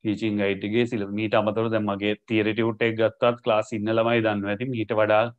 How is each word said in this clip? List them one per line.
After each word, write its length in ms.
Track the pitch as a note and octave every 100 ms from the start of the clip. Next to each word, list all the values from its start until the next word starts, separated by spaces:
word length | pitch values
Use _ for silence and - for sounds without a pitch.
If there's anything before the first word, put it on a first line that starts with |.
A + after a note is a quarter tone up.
ටීචිං 340 | A2 G2+ A2+ G#2
ගයිඩ් 260 | G2 G2
එකේ 220 | G2+ A2+ A#2+
සිල-, 200 | A#2 G2
මීට 260 | G#2 A2 A2+
අමතරව 340 | G#2+ G#2+ A2+
දැන් 160 | A2 G#2
මගේ 300 | G2+ G#2 G#2
තියරි 300 | - A2 G#2+
ටියුට් 280 | A2 A2+ A2
එක 160 | A#2 A2
ගත්තත් 460 | A2 - A#2+ A#2
ක්ලාස් 280 | B2 G#2+ G#2+
ඉන්න 200 | A2+ G#2+
ළමයි 320 | A2+ A2+ A#2
දන්නවා 300 | A2 G#2 G2
ඇති 120 | G2+ B2+
මීට 280 | A#2+ G#2+
වඩා 300 | G#2+ G#2+ G#2+ A#2